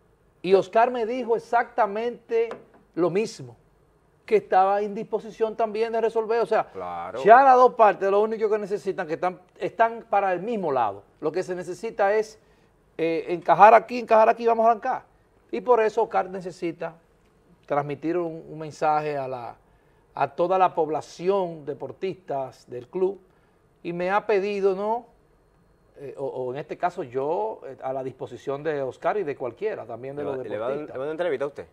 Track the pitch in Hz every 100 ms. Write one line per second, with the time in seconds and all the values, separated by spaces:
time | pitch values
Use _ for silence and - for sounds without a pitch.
0 | _ _ _ _ 180 190 - 226 247 247
1 | 220 254 226 220 - 233 240 - 208 208
2 | 240 233 - 226 226 226 - - _ 160
3 | 170 185 226 - 123 - _ _ _ _
4 | _ _ - 208 - 185 190 202 208 220
5 | - 214 220 185 220 220 220 208 226 226
6 | 220 226 214 233 214 208 - 95 90 85
7 | 90 117 180 247 269 254 247 202 208 160
8 | 196 202 220 220 214 214 196 202 196 175
9 | 160 156 180 180 - - 175 - 226 233
10 | - 202 196 175 214 220 165 127 107 101
11 | - _ 151 170 160 180 175 170 226 -
12 | 156 214 214 - _ _ _ _ _ -
13 | 160 160 - 170 - 165 214 226 220 240
14 | 220 220 220 226 226 226 226 220 - -
15 | - _ _ _ _ 233 247 233 220 226
16 | 214 190 185 190 175 - 170 160 165 -
17 | _ _ _ _ _ _ - 143 147 135
18 | 156 175 165 160 147 156 156 - 156 151
19 | 151 143 131 127 113 107 _ _ _ _
20 | _ - 143 - 175 190 180 175 151 147
21 | - - 180 196 175 160 143 135 131 -
22 | 190 - - 139 131 - - 123 120 185
23 | 190 196 _ _ _ _ _ _ 170 175
24 | 180 208 208 196 208 202 196 190 208 240
25 | - _ _ _ _ _ _ _ _ -
26 | 135 - 135 127 127 135 147 165 175 190
27 | 131 131 143 190 214 - 135 123 131 131
28 | 131 127 120 120 143 139 156 143 131 -
29 | 165 208 151 131 123 - 214 117 113 113
30 | 135 143 139 131 113 104 120 143 123 123
31 | 147 160 175 127 143 - 85